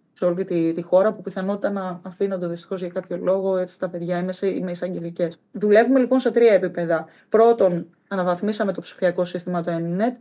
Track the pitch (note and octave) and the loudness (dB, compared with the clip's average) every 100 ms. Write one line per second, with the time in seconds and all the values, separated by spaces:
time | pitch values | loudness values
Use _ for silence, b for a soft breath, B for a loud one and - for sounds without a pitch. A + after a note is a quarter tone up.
0 | _ - F3+ F3+ F#3+ F3 E3 E3 E3+ F#3 | _ -4 -2 -2 -2 0 0 -2 2 4
1 | G#3 G#3 - G3 F#3+ G3+ G3+ G3+ F#3 F3 | 4 0 -8 -6 -4 -4 -4 -4 -6 -10
2 | F#3+ F3+ G3 F#3 F3 E3+ - F#3+ F3 F3+ | -12 -6 -4 -2 -6 -6 -8 -8 -8 -8
3 | F3+ F3+ F3+ F#3+ F#3+ F#3 F3+ - F#3 F3 | -8 -4 0 0 0 -2 -2 -6 -8 -6
4 | E3+ F3 F#3 F#3 G3+ F3+ F3+ F3 F3+ F3 | -4 -4 -4 -4 -4 -2 -4 -6 -6 -6
5 | E3+ E3+ E3+ - _ G3+ G#3 G#3 A#3+ C4+ | -8 -4 -6 -6 _ -4 4 6 6 4
6 | A#3+ B3+ A#3+ A#3 A#3 G3 F3+ F3 E3+ D#3+ | 4 2 2 4 6 6 2 -4 -2 -2
7 | - B B A3 A#3 A#3 F#3+ E3+ E3+ _ | -4 B B 4 6 6 4 2 -6 _
8 | - G3 F3+ F3 G3+ G#3+ G3+ F3+ - - | -8 -4 -2 0 -2 -2 -2 -4 -8 -2
9 | F#3 F3 F3 F3+ F3+ F3 E3+ E3 E3+ F3 | -2 0 -2 -4 -4 -4 -2 -4 -2 0
10 | A#3 B3 | -2 -2